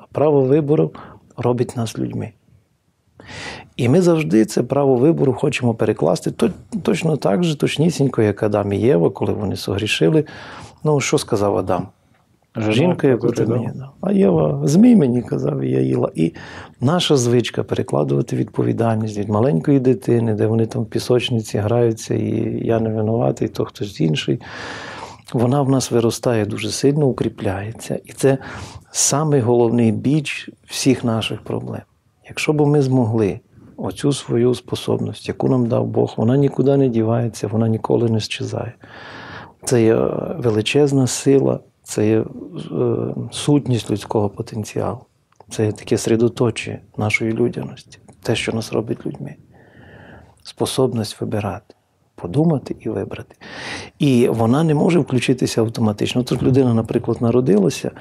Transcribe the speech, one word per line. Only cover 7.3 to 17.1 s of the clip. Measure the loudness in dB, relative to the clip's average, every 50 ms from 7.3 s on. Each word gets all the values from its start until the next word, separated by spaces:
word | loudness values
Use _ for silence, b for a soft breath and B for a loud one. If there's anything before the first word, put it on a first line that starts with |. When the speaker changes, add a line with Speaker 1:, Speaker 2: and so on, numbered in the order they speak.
| 0 2 0
Speaker 1:
же, | 0 0
точнісінько, | 0 -2 -2 0 0 0 0 2 0 0 0 2 2
як | 2 2 2 0 -2
Адам | 0 0 0 0 0 0
і |
Єва, | 2 2 4 4 4 4 2
коли | 0 0 -2 -2 -2
вони | -2 -4 -4 -6
согрішили. | -6 -4 -4 -2 -2 -2 -2 0 2 2 2 4 2 0 B B B B B B B B B B B -2
Ну, | 0 0 0
що | 0 0 0
сказав | 0 0 0 -2 0 0 0 0
Адам? | 0 0 -2 -2 -2 -4 -8 _ _ _ _ _ _ _ _ _ _ _ _ -8
Speaker 2:
Жінка, | -4 -2 0
Speaker 1:
"Жінка, | 2 2 2 2 2 2 4
яку | 2 2 4 2
Speaker 2:
яку | 0 0
Speaker 1:
ти | 0 0
Speaker 2:
ти | 0
Speaker 1:
мені | 0 -2 -2
Speaker 2:
дав. | -4 -8
Speaker 1:
дав". | -10 -14 -16 -12 -6
А | -2 0
Єва: | 2 4 4 4 4 2 2 0 0 0 0
"Змій | 2 4 6 8 8 8
мені | 6 6 4 2 0
казав, | -2 -2 -4 -4 -2 -2 -2 -2
і | -2 0
я | 0 0
їла". | 2 2 0 0 0 -2 0
І | 0 0 0 B B B B B B B B B -2
наша | 0 0 2 2 2 2